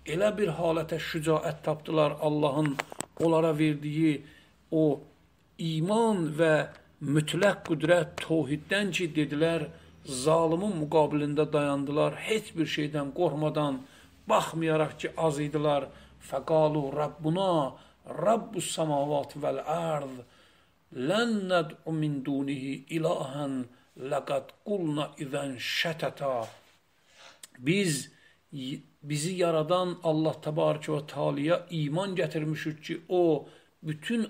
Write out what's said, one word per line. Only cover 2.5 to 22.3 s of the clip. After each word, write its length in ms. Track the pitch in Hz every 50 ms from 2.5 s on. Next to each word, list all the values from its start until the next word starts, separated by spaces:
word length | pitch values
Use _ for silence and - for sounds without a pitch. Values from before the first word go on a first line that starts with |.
| 131 151 156 151 135 - - - - - - - _
onlara 380 | - 160 165 165 160 165 165 156
verdiyi 680 | 151 156 156 147 143 143 151 147 151 160 156 147 139 - - - - - _ _ _ _ _ -
o 280 | 160 160 151 135 139 - - _ _ _ _ _ _ _ _ _ -
iman 680 | 170 160 160 160 156 180 214 226 233 226 220 185 165 151
və 260 | 156 151 165 160 156 147 143 - - - - - _ _
mütləq 640 | 151 135 143 151 151 151 - 160 196 202 147 151 -
qüdrət 540 | - 165 147 151 156 175 175 160 156 -
təvhiddən 760 | - - - 160 160 147 123 147 147 151 - 196 202 208 196
ki, 180 | 160 170 180 165
dedilər, 600 | 151 151 147 135 151 143 160 165 165 165 - - - - - - - -
zalimin 760 | - - 135 127 127 151 156 165 165 160 165 170 196 214 196
müqabilində 720 | 165 151 147 156 160 151 143 147 147 147 147 147 143 151
dayandılar, 680 | 151 151 147 147 143 139 139 139 135 143 151 151 151 147
heç 360 | - - - 220 220 214 - -
bir 140 | 165 156
şeydən 480 | 151 - - 151 151 151 151 143 139 -
qorxmadan, 680 | - 180 160 135 151 151 151 151 151 151 143 135 131 131 - - - - - - - -
baxmayaraq 760 | - 220 202 165 - - 160 165 160 156 156 156 143 -
ki, 160 | - - 160 -
az 240 | - 165 160 147 143
idilər, 500 | 151 147 143 151 147 151 147 143 135 135 - - - - -
fəqalu 680 | - - - - 135 135 - 160 156 156 151 151 156 143 135
Rabbuna, 640 | 139 147 151 147 151 - 160 156 160 185 196 190 180 160 143 131 - - - - _ _ _
Rabbus 680 | - 127 139 160 202 226 226 - - - 185 160 -
samavat 640 | - - 165 156 147 143 139 147 151 143 135 - -
vəl 280 | 151 143 139 135 135 -
ərz, 580 | 143 156 170 170 165 156 147 143 135 131 127 120 - _ _ _ _ _ _ _ _ _ _ _ _ -
lən 400 | 131 123 143 185 214 240 233 226 208 190
nəd'u 500 | 185 185 175 165 160 156 - _ 160 160
min 280 | 160 151 151 147 139 127
dunihi 520 | 147